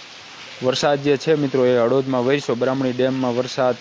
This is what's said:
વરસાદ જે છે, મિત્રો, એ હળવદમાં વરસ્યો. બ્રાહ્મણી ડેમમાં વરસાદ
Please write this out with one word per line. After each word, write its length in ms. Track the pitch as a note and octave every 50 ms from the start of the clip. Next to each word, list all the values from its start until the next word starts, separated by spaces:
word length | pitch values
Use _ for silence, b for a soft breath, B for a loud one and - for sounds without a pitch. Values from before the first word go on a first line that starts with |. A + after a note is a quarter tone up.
| - - - - - - - - - - - - B2+
વરસાદ 360 | B2+ A#2 - - D3+ D3 C#3
જે 160 | C#3 D3 C#3+
છે, 180 | C3 - D#3+ D#3+
મિત્રો, 300 | D3 D3 C3+ C3+ C3 B2+
એ 140 | B2 B2+ A#2+
હળવદમાં 460 | A#2 A#2+ C3 C#3 C3 C3+ C3 B2+ A#2+
વરસ્યો. 300 | B2+ C#3+ D3 - - B2
બ્રાહ્મણી 360 | A#2 B2+ C3 C3 C3+ C3+ B2+
ડેમમાં 440 | B2 B2+ B2+ C3 C3 C3 B2+ B2 A#2
વરસાદ 400 | B2 B2+ C3 - - C3 B2+ A#2+ -